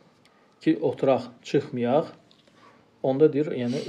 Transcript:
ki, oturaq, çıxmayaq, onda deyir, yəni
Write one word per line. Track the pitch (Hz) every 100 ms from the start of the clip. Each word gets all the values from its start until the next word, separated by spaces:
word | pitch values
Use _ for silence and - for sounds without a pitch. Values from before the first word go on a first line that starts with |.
| _ _ _ _ _ _
ki, | - 160
oturaq, | 131 120 135 127 - -
çıxmayaq, | - - 143 127 120 139 - - _ _ _ _ - _ _ _
onda | 139 135 151
deyir, | 135 151
yəni | 131 120 139